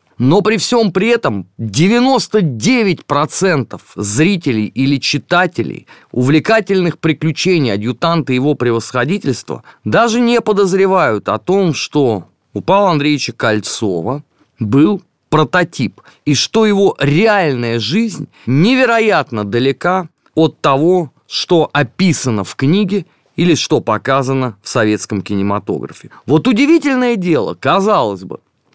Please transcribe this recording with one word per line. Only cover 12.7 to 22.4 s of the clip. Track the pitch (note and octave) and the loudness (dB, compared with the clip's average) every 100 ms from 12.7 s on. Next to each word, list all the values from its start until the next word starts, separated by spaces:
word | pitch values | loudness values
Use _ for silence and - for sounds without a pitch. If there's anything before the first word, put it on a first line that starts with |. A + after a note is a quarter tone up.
| G3 G3 | 2 2
Андреевича | D#3 C#3+ D3 - | 0 0 -2 -4
Кольцова | - A#2+ G#2+ - - G#2+ F2 F2 C#3+ - _ _ - | -4 -2 0 -4 -4 -4 -2 -4 -8 -10 _ _ -8
был | G#2+ C3 E3 G3+ - _ _ | 0 2 2 0 -8 _ _
прототип, | D3+ D#3 F#3 F3 - G#2 - - _ | 0 2 0 -2 -4 -8 -8 -20 _
и | - | -2
что | C#3 - A3+ A3 | -2 0 0 2
его | G3+ G3 - | 2 2 0
реальная | C#3+ D3 A3 G#3 E3 B2+ A#2+ A#2 | 0 2 2 2 0 -2 -2 -4
жизнь | G#2+ F#3 A3+ E3 - _ - | -2 -2 -2 -6 -14 _ -2
невероятно | C3+ G3 C4 B3 A#3 A3 F3 C3 A2 | 2 2 2 2 2 2 0 0 -4
далека | G#2 A#2+ C3+ C#3 F3 F#3 E3 _ _ - | -2 0 0 0 -2 -2 -4 _ _ 0
от | D#3+ - | 0 0
того, | D#3 C#3 E3 F#3 D3+ _ _ | 0 2 2 0 -2 _ _
что | - - F3 D3+ | -8 0 2 2
описано | C#3+ C3+ - F#3 - C3 G#2+ | 0 -2 0 0 0 0 -2